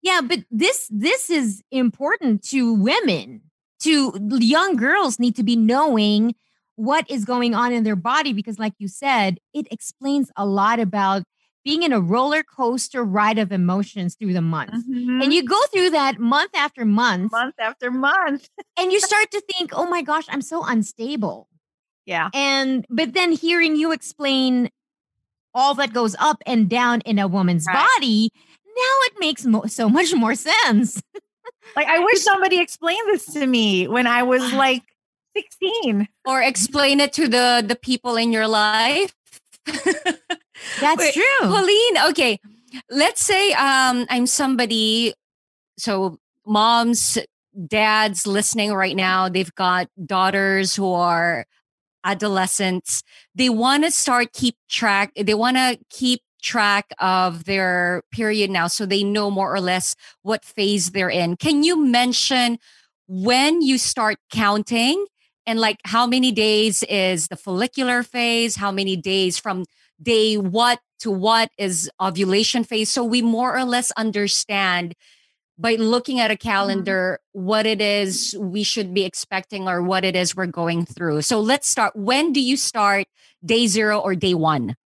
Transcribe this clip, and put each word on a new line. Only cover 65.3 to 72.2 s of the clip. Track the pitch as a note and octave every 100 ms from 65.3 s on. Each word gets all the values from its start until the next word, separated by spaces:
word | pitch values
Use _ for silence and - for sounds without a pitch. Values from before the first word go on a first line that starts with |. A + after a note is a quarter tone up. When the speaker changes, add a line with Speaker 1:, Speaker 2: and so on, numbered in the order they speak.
| _ -
Speaker 4:
and, | A3+
like, | A3 G#3
how | F#3+ A3 A#3+
many | B3+ B3+
days | G#3+ G#3+ G#3+ A3 F#3+
is | - G3+ F#3 F3+ D#3
the | F3+
follicular | - F#3 B3 - B3+ B3
phase? | A#3+ B3 A#3 A#3 A#3 G3+
How | G3+
many | G3 G3 F#3
days | F3 F#3+ F#3 E3+
from | A3 F#3 F3+ _ _ _
day | D#3+ A#3 A3 G#3+
what | F#3+ G3 A#3+ A#3+ _ _
to | A#3
what | G3 G3+ A3+ A3+ -
is | G3+ F3 E3 -
ovulation | F#3+ E3+